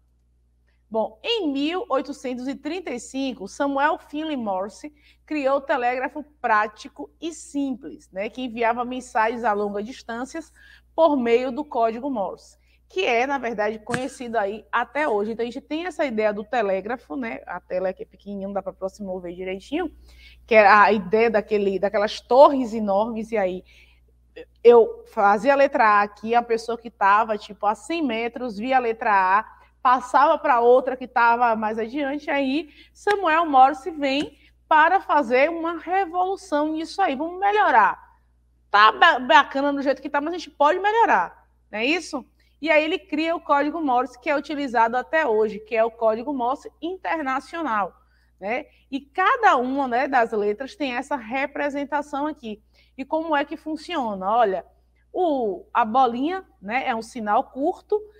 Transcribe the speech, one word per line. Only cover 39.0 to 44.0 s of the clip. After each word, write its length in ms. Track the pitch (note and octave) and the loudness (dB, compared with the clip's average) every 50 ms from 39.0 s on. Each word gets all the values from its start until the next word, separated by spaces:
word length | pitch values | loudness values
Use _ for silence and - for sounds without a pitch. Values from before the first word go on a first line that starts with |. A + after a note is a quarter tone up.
| F#4 E4+ D4+ C#4+ | 6 6 6 4
bacana 520 | B3+ B3 D#4+ D4 C#4 - - C4+ C#4+ C#4+ | 4 6 6 6 6 4 0 -2 0 0
do 100 | C#4+ C#4 | 0 0
jeito 200 | C4 C#4+ C#4 - | 0 -2 -2 -2
que 80 | - C#4+ | -4 -6
tá, 100 | - C#4+ | -4 -4
mas 140 | C#4+ E4 F4+ | -4 -4 -6
a 40 | |
gente 120 | E4+ - - | -8 -10 -8
pode 300 | _ - C#4+ D4+ F4+ F#4 | _ 2 2 2 2 2
melhorar, 680 | F#4+ G#4 A4 A#4 A4 D#4 A#3 F#3+ E3+ E3+ - - _ _ _ _ _ - | 0 0 2 4 4 4 4 2 0 -2 -8 -18 _ _ _ _ _ -12
não 80 | G3+ G#3+ | -8 -4
é 60 | A#3 | -2
isso? 400 | C#4 E4 F4+ E4 - D#4 B3+ G#3 _ _ _ _ _ _ - | -2 -2 -2 -4 -8 -12 -12 -12 _ _ _ _ _ _ -6
E 120 | C#4+ D#4+ | 0 2
aí 120 | D#4 D4+ D#4 | 2 2 2
ele 140 | D#4+ F#4 | 2 -2
cria 380 | F#4 - - D4+ D4+ D#4+ E4 E4+ | -6 -6 -6 -4 -4 -2 -2 -4
o 40 | E4 | -4
código 400 | - - D4 C#4+ D4 D4+ D#4 E4+ | -2 0 0 2 0 -2 -4 -4
Morse, 400 | D#4 C4+ A#3+ B3 | -2 0 0 0